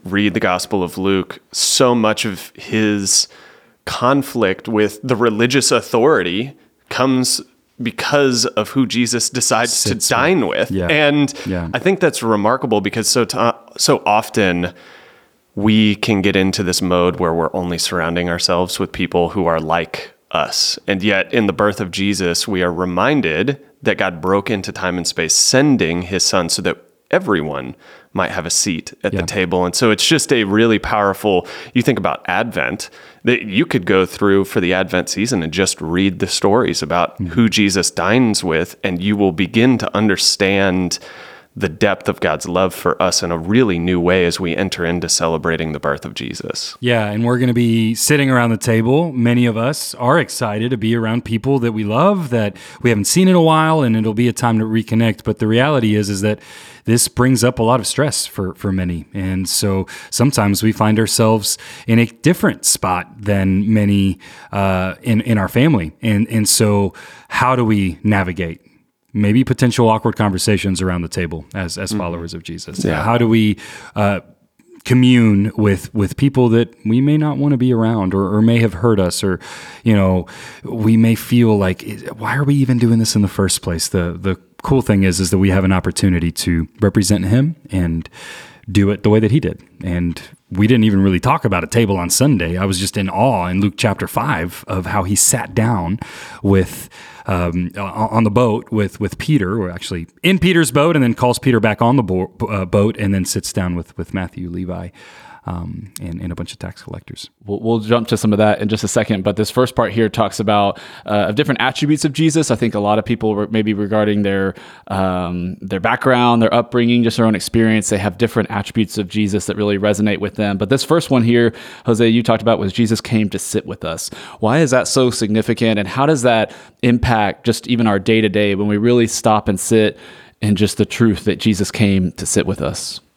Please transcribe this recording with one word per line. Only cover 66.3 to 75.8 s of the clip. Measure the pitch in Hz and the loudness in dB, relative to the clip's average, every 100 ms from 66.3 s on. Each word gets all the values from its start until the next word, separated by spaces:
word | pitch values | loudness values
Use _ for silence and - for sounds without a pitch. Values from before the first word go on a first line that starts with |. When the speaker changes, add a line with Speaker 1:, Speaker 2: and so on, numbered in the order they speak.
| 113 104 | 0 0
Speaker 2:
so | - 107 101 98 - - - - | 2 2 2 0 -4 -20 -20 -8
how | - 127 131 | -2 0 2
do | |
we | 113 107 95 82 | 2 2 0 -2
navigate | 104 101 92 87 87 80 _ _ _ _ _ | 0 0 0 -4 -6 -8 _ _ _ _ _
maybe | 104 104 113 | -2 2 2
potential | 127 113 123 117 117 | 2 2 0 4 4
awkward | 110 117 - | 4 0 0
conversations | 107 92 - 101 101 90 | 0 0 0 0 0 -2
around | 92 87 | -2 -4
the | 82 | -4
table | - 85 80 - | -6 -6 -8 -10
as, | 101 90 85 | -8 -8 -8
as | 95 | -6
Speaker 1:
Mm-hmm. | 104 | -6
Speaker 2:
followers | 87 85 85 | -6 -8 -10
of | 85 | -12
Jesus? | 82 82 - 71 | -12 -14 -12 -4
Speaker 1:
Yeah. | 95 78 | -2 -2
Speaker 2:
How | 95 117 | 0 2
do | 117 | 4
we, | 113 107 104 - - - - | 4 2 0 -8 -20 -12 -2
uh, | 101 98 - _ _ _ _ - | 0 -2 -8 _ _ _ _ -18
commune | - 127 127 123 110 101 104 107 | 0 4 6 6 6 4 2 0
with, | 104 95 | 2 0